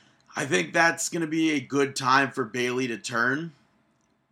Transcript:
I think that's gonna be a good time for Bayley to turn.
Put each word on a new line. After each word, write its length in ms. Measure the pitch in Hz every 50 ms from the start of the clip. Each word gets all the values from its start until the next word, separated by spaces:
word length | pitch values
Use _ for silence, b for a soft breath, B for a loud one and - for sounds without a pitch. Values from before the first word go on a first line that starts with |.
| b b b b b _ -
I 120 | - 151
think 260 | 131 175 185 165 143
that's 380 | - 170 165 165 165 165 - -
gonna 160 | 175 170 165
be 240 | 151 160 165 160 160
a 100 | 151 143
good 340 | 127 - 139 143 139 139 135
time 360 | - 135 127 131 139 139 120
for 140 | - 135 120
Bayley 420 | 107 123 123 123 123 123 131 131
to 100 | 120 113
turn. 560 | 98 - - 123 117 120 127 135 151 170 165 - _ _ _ _ _ _ _ _ _ _ _ _ _ _ _